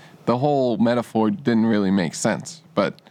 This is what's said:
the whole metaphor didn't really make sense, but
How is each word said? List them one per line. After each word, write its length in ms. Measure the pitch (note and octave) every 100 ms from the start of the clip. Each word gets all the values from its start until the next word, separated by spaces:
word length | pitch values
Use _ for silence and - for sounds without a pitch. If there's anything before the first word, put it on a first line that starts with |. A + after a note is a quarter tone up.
| - - -
the 140 | A#2+
whole 360 | D3 C#3 B2 G#2
metaphor 560 | A#2 A#2+ A2 A2 G#2+
didn't 360 | G2+ A#2+ A2+ A2+
really 240 | G#2 G2
make 240 | G2 D#2 -
sense, 480 | A#2 C2 - - - -
but 260 | E2 - -